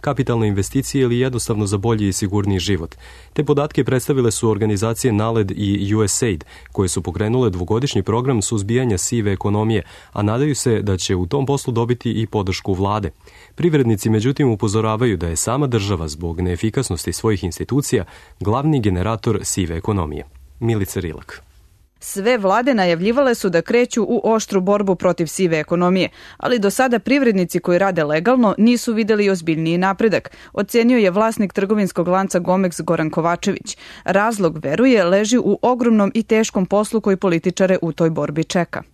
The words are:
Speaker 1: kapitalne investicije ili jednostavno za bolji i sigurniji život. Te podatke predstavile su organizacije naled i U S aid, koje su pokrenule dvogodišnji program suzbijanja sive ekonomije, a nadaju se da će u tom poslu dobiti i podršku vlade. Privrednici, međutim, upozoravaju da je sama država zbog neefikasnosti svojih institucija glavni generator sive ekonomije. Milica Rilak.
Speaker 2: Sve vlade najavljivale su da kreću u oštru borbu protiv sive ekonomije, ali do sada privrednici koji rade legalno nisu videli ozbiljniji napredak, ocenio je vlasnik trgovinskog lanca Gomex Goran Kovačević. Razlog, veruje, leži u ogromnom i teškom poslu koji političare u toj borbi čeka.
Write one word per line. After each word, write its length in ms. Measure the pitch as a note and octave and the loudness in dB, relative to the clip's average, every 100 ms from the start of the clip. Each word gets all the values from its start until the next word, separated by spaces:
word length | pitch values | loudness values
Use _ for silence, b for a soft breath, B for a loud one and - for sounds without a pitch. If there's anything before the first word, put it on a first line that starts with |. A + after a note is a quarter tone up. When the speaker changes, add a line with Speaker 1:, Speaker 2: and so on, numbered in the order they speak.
Speaker 1:
kapitalne 460 | - C3+ B2+ A#2+ A2 | -2 -2 0 2 2
investicije 540 | G2+ G2 C#3 C3 C#3+ | 0 0 -2 -2 0
ili 180 | B2+ A#2+ | 0 2
jednostavno 460 | C3 B2 - G#2+ G#2 | 0 -2 -4 -2 0
za 120 | G#2 | 0
bolji 300 | A2+ A2+ G2+ | 0 0 0
i 60 | |
sigurniji 460 | F#2 G2+ G#2 G2 F#2+ | 0 -2 -2 0 -2
život. 360 | F2+ F#2 C#2+ - B B B | 0 -2 -4 -14 B B B
Te 100 | - | -4
podatke 400 | D3 C#3+ D3+ - | 0 0 0 -2
predstavile 480 | C3 C3 - C#3 A#2+ | 0 0 0 2 2
su 180 | - A2+ | 2 0
organizacije 640 | G2+ G#2+ G2+ A2 A#2 C3 | 2 0 0 -2 0 0
naled 380 | G#2 A2 A2+ G2 - | 2 0 0 -2 -2
i 400 | G2+ G2 G2+ G#2+ | 0 0 0 0
U 120 | G#2 | 0
S 160 | - | 0
aid, 200 | B2 E2 - B B | -2 -2 -8 B B
koje 180 | - F#2 | -2 -2
su 120 | - | -2
pokrenule 480 | F2 F2 G#2+ B2 A#2+ | -6 -4 0 2 0
dvogodišnji 540 | F2+ F2 G#2+ C#3 G#2+ | 0 -2 -2 0 -2
program 380 | F#2+ A2 B2+ A#2+ | 0 0 0 -2
suzbijanja 560 | G2+ A2 G2 A#2+ B2+ F#2+ | 0 -4 0 0 0 -2
sive 340 | - A#2+ G#2 | -2 -2 -2
ekonomije, 520 | F#2+ G#2 G#2 G#2+ A2 B B B | -2 -2 0 0 -2 B B B
a 80 | - | -4
nadaju 340 | G#2 A#2 D3+ C3+ | -2 0 -2 -2
se 260 | B2+ A2 | 0 0
da 160 | G2+ F#2 | 0 -2
će 180 | - F#2+ | -2 -2
u 100 | F2+ | 0
tom 200 | C#3+ C3 | -2 0
poslu 280 | C#3 - | -2 -2
dobiti 380 | A2+ A#2 A#2+ A#2+ | -2 0 -2 -2
i 160 | A2 A2 | -2 -2
podršku 460 | A2 F#2+ F#2 - | -2 -2 -4 -4
vlade. 380 | F2+ G2 G#2+ F#2 - B B B - | -2 0 -2 -4 -10 B B B -2
Privrednici, 540 | E3 D3+ A#2 G#2+ A2+ | 0 2 2 2 2
međutim, 420 | A2 A#2 C3 C#3 | 2 0 2 2
upozoravaju 680 | G#2+ A2 G#2+ A2 A2 B2 F#2 | 2 0 0 0 0 0 0
da 100 | E2+ | -2
je 80 | E2 | -4
sama 320 | - B2+ C#3+ | -2 0 0
država 400 | A#2 G2+ F#2 D#2+ | 0 0 -2 -4
zbog 340 | D2 E2+ E2 | -6 -8 -4
neefikasnosti 720 | F2+ F2 A2 C3+ C3 F2 - | -2 -2 -2 -2 -4 -4 -6
svojih 300 | F2 A2+ G2+ | -4 -2 -2
institucija 640 | F2+ - E2+ C3 C#3 A2+ F2 B B B | -4 -6 -4 -2 0 -2 -2 B B B
glavni 420 | F2+ A#2 D3 D3 | -2 0 2 2
generator 580 | G#2 F2+ F#2+ A2 - G#2 | 0 0 -2 -2 -2 -2
sive 320 | - - E2+ E2 | -2 -4 -2 -4
ekonomije. 500 | F#2+ G2+ D#2 D2+ - - - - | -2 -2 -2 -6 -12 -20 -20 -6
Milica 400 | A#2 A2+ F#2+ - | -2 -2 -2 -6
Rilak. 420 | F2 D#2 - - - _ _ _ _ _ | -8 -10 -16 -20 -20 _ _ _ _ _
Speaker 2:
Sve 380 | - G3 G3 B3 | -12 -4 -2 0
vlade 360 | G3 G3+ B3+ | 2 2 2
najavljivale 640 | A#3 F3+ E3+ F#3+ A#3 B3 A#3 | 2 2 2 0 2 2 2
su 140 | G3+ | 0
da 120 | E3+ | 0
kreću 420 | E3 A#3 B3 - | 2 0 2 0
u 180 | G3 A#3 | 0 0
oštru 380 | - A3 - G3 | 2 0 0 -2
borbu 340 | F#3 G#3 G3 F3+ | 2 0 2 0
protiv 320 | F#3 E3+ E3 | 0 0 -4
sive 320 | - F#3 D#3+ | 0 0 0
ekonomije, 500 | D3+ E3+ F3+ F#3+ F3 B B B | 0 0 2 2 0 B B B
ali 220 | - B3 | -2 0
do 100 | G3 | 0
sada 300 | G3 C4 A#3 | 2 0 0
privrednici 600 | - C#4+ B3+ G3 F3 - | 0 2 4 2 0 -2
koji 200 | - F3 | 0 2
rade 240 | G3 F3 | 2 0
legalno 520 | D3+ D#3 F3+ B3+ A3 - | 0 0 2 4 4 4
nisu 360 | A3 A#3+ - | 4 4 0
videli 360 | A3 A3 G#3+ G3+ | -2 2 2 2
ozbiljniji 480 | F#3+ E3 D#3 D#3+ F3 | 0 0 -2 0 2
napredak, 540 | F#3+ F#3+ A3+ D#3 - B B | 0 2 2 2 -4 B B
ocenio 440 | - G3+ A#3+ A#3 B3 | -6 0 2 4 4
je 140 | G3 | 4
vlasnik 420 | F3+ A3 A3 G3 | 2 0 0 -2
trgovinskog 540 | - F#3+ G#3+ F#3+ - F3 | -2 0 0 0 -2 0
lanca 320 | F#3 F#3+ F3+ | 0 0 -2
Gomex 440 | F3 F#3 F#3 - | 0 0 0 -2
Goran 260 | E3 E3 D#3 | -2 0 0
Kovačević. 680 | D#3 E3 E3+ G3+ F#3 - - B B | 0 0 0 -2 -4 -8 -16 B B
Razlog, 540 | - F#3 G#3+ G#3+ F3 D#3 | -2 0 0 0 -2 -2
veruje, 400 | C#3 E3 C4 A#3 | -4 2 4 4
leži 340 | F3 G3 G#3+ A#3+ | 4 2 2 2
u 220 | - G#3 | 2 2
ogromnom 500 | A#3 B3 A#3+ A3 G3 | 2 2 2 4 2
i 100 | A#3 | 0
teškom 420 | G#3+ A3 A3 - F#3 | 0 0 2 -2 0
poslu 360 | G3+ G#3+ A3+ | 0 0 -2
koji 160 | G#3 F#3+ | 0 0
političare 600 | G3 E3+ F#3 F3 F#3+ F#3 | 0 0 -2 0 2 2
u 100 | E3+ | -2
toj 180 | D3+ E3 | 0 0
borbi 340 | D#3+ D3 D3 | 0 -4 -4
čeka. 400 | D#3+ F3+ E3+ - - | -2 -2 -2 -6 -14